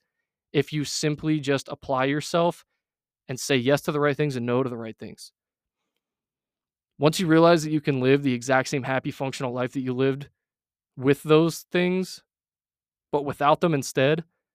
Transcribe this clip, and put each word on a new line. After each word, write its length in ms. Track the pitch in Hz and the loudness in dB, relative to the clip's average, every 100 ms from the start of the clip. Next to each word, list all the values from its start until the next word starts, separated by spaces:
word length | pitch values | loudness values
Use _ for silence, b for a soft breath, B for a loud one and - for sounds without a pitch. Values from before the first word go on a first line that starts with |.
| _ _ _ _ _ | _ _ _ _ _
if 220 | 151 - | -2 -2
you 100 | 151 | -4
simply 560 | 135 - 156 147 156 156 | -4 -4 -4 -2 -2 -2
just 280 | 139 139 - | 0 -2 -4
apply 380 | - - 131 139 | -12 -4 -2 0
yourself 600 | 147 - 170 170 - _ _ _ _ _ _ - | -2 -2 0 0 -2 _ _ _ _ _ _ -12
and 120 | 127 | -8
say 160 | - 135 | -2 0
yes 260 | 120 139 | 2 0
to 100 | - | 0
the 80 | 147 | -2
right 180 | 147 139 | 0 0
things 180 | 151 127 | -4 -4
and 120 | 120 | -2
no 160 | 123 | -2
to 60 | 127 | -2
the 80 | 117 | -6
right 200 | 110 - | -12 -14
things. 340 | 107 - - _ _ _ _ _ _ _ _ _ _ _ _ _ _ _ _ - | -18 -18 -20 _ _ _ _ _ _ _ _ _ _ _ _ _ _ _ _ 0
Once 220 | 147 160 | 0 2
you 80 | 170 | 4
realize 360 | 160 170 170 | 6 6 4
that 80 | 156 | 2
you 80 | 156 | -2
can 200 | 151 135 | -2 0
live 240 | 127 143 | 4 4
the 100 | 139 | 2
exact 340 | 123 123 131 131 | -2 0 0 0
same 140 | 143 | -4
happy, 300 | 127 131 143 | -4 -4 -6
functional 420 | - 135 - 131 | -6 -8 -6 -6
life 200 | 123 127 | -4 -6
that 80 | 143 | -4
you 120 | 127 | -4
lived 340 | 123 135 135 143 _ _ _ _ _ _ - | 0 0 -2 -8 _ _ _ _ _ _ -2
with 240 | 131 139 | 0 0
those 380 | 151 156 165 - - | 4 4 4 -2 -4
things, 520 | 175 180 185 180 - _ _ _ _ _ _ _ _ _ | -2 0 -2 -4 -12 _ _ _ _ _ _ _ _ _
but 140 | 143 143 | -4 -4
without 360 | - 143 151 | 0 2 2
them 140 | 175 143 | 2 0
instead, 480 | - 143 135 165 - _ _ | -2 0 2 2 -4 _ _